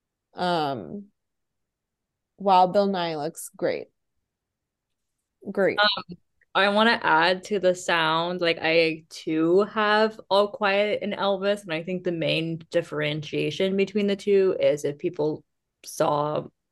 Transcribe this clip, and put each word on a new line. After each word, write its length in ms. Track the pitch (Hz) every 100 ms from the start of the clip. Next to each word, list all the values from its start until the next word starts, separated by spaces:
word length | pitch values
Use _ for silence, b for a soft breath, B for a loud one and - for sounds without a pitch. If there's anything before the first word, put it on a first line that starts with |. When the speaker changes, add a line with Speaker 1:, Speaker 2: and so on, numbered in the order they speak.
| _ _ _
Speaker 1:
Um, 720 | - 180 165 147 123 78 208 202 _ _ _ _ _ _ _ _ _ _ _ _ -
wow, 300 | 196 185 185
Bill 180 | 202 196
Nye 300 | 190 170 156
looks 340 | 151 - - -
great. 320 | 170 76 - _ _ _ _ _ _ _ _ _ _ _ _ _ _ _ -
Great. 280 | 196 180 -
Speaker 2:
Um, 360 | 208 196 - 175 _ _ _
I 140 | 175 202
wanna 300 | 202 226 233
add 420 | 160 160 170 185
to 140 | 185 208
the 160 | 180
sound, 640 | 180 - 170 160 160 170 180
like, 180 | 170 165
I 440 | 160 165 160 160 -
too 540 | - - 156 165 180 208
have 480 | 220 214 214 220 220 -
All 200 | 196 208
Quiet 520 | - 202 196 208 190
and 100 | 190
Elvis, 500 | 196 196 190 196 208
and 100 | 202
I 100 | 160
think 200 | 170 180
the 100 | 180
main 480 | 170 151 151 165 165 -
differentiation 1080 | 170 165 147 151 151 151 147 151 151 190 196
between 300 | 196 208 202
the 100 | 196
two 400 | 208 196 190 -
is 260 | 139 147
if 140 | 143 147
people 460 | 175 165 151 151 - _ _ _
saw 600 | - - 156 147 147 151 151 _ _